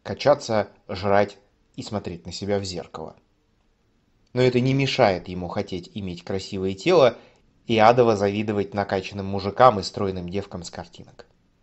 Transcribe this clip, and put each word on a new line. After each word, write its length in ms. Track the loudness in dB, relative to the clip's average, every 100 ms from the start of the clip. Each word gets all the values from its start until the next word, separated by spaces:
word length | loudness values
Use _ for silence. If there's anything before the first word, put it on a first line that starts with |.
качаться, 640 | -12 -2 2 2 0 -2 -2 _ -12
жрать 500 | -6 2 2 2 -4 _ _ _
и 80 | -16
смотреть 420 | -10 -8 -8 -12
на 80 | -14
себя 280 | -10 -4 -4
в 40 |
зеркало. 520 | -4 -10 -12 -14 -14 -18 _ _ _ _ _ _ _ _ _ _ _
Но 100 | 0
это 180 | 2 4
не 140 | 2
мешает 540 | 2 0 2 2 2 -4
ему 200 | -8 -6
хотеть 420 | -6 -6 -8 -10
иметь 280 | -10 -10 -10
красивое 520 | -8 -8 -8 -6 -6
тело 420 | -4 2 4 4 2 -10 _ _ _ -2
и 120 | 6
адово 380 | 6 8 4 4
завидовать 580 | 0 -2 -2 -2 -2
накачанным 520 | -4 -4 -4 -6 -8 -6
мужикам 540 | -6 -4 6 6 6
и 20 |
стройным 460 | -2 -6 -6 -6 -8
девкам 340 | -8 -8 -12
с 80 | -14
картинок. 560 | -14 -16 -20 -20 -20 -20 _ _ _